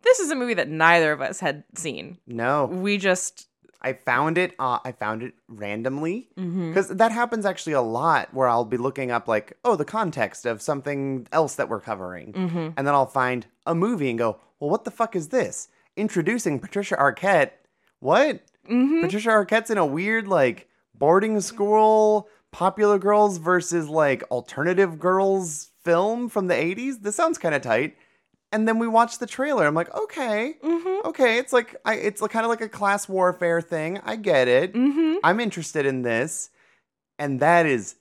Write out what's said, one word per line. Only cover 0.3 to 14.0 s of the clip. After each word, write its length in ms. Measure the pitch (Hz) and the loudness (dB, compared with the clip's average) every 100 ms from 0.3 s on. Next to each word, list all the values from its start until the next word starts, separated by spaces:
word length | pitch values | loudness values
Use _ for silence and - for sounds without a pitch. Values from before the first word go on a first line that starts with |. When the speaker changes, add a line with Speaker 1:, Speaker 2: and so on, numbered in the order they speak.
Speaker 1:
a 40 | 285 | -2
movie 180 | 240 196 | -2 -2
that 140 | 147 | -2
neither 420 | 156 165 170 156 | 2 6 6 4
of 100 | 151 | 0
us 180 | 135 - | -6 -4
had 240 | 170 147 - - | -6 -6 -12 -10
seen. 420 | 160 87 - - - | -10 -8 -14 -18 -12
Speaker 2:
No. 380 | 117 117 147 127 | -4 0 0 0
Speaker 1:
We 320 | 185 196 202 | -2 -2 0
just 500 | 190 185 - - - _ _ _ 131 | 0 0 -2 -12 -20 _ _ _ -8
Speaker 2:
I 60 | |
found 460 | 127 - 123 151 170 | -6 -2 0 2 0
it, 160 | 180 - | -2 -2
uh, 200 | 131 120 127 | -2 -2 -6
I 80 | |
found 300 | 113 107 113 | -8 -6 -6
it 100 | 123 _ _ | -10 _ _
randomly. 800 | 110 104 107 123 139 160 214 - - | -12 -8 -6 -6 -4 -6 -6 -10 -10
Speaker 1:
Mm-hmm. 360 | 180 185 165 | -6 -4 -2
Speaker 2:
'Cause 140 | 180 190 | -2 -2
that 240 | 190 226 | 0 0
happens 340 | 226 240 226 196 | 2 -4 -2 -4
actually 280 | 180 - | -4 -2
a 80 | 143 | -2
lot 520 | 117 117 165 147 - | 0 0 2 2 0
where 140 | 131 127 | 0 2
I'll 160 | 117 | 2
be 140 | 113 120 | 0 -2
looking 340 | 127 135 127 | -4 -4 -4
up, 160 | 120 113 | -4 0
like, 300 | 107 - - 247 | -2 -2 -4 -2
oh, 100 | 190 | 0
the 80 | |
context 600 | 147 220 190 143 104 - 120 | -2 -2 -4 -2 -4 -4 -6
of 160 | 110 | -6
something 680 | - 139 139 143 139 131 117 | -4 -4 -4 -4 -4 -6 -2
else 220 | 156 147 - | 0 0 -2
that 120 | 120 | -4
we're 140 | 110 | -4
covering. 500 | 113 101 90 90 - | -6 -8 -8 -12 -10
Speaker 1:
Mm-hmm. 380 | 185 180 170 160 156 | -4 -4 -4 -6 -4
Speaker 2:
And 100 | 139 | 2
then 60 | |
I'll 120 | 143 131 | 2 2
find 400 | 139 127 123 - _ - | 0 0 -2 -8 _ -4
a 100 | 165 | -2
movie 340 | 208 220 | 0 0